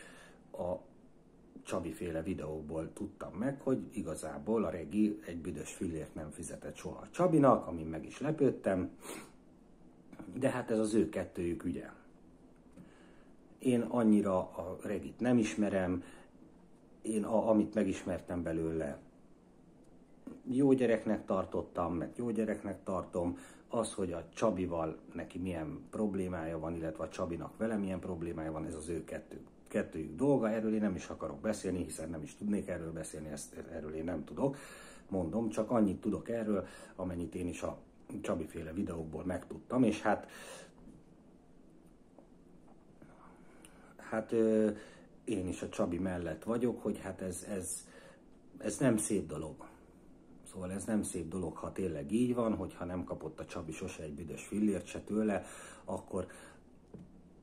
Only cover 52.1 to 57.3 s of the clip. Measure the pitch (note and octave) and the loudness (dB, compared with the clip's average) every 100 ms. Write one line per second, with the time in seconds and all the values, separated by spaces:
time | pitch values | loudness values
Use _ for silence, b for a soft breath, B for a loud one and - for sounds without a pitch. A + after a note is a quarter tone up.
52.1 | A2 B2 A#2+ A2+ - F2+ - E2+ F#2 - | 2 4 4 2 2 -2 -6 -4 -4 -4
53.1 | D#2 D#2 - - - D#2+ D#2 F#2+ - D#2 | -6 -6 -8 -8 -8 -6 -6 -8 -6 -8
54.1 | D2 E2+ - - G2+ G#2+ F#2 - - - | -8 -8 -10 -4 4 4 4 -2 -8 -2
55.1 | G#2 G#2+ F#2+ B B B B - F#2 - | 2 4 2 B B B B -6 -6 -4
56.1 | F#2+ - B B B - - - - - | -4 -4 B B B -20 -20 -20 -18 -18
57.1 | - - | -20 -20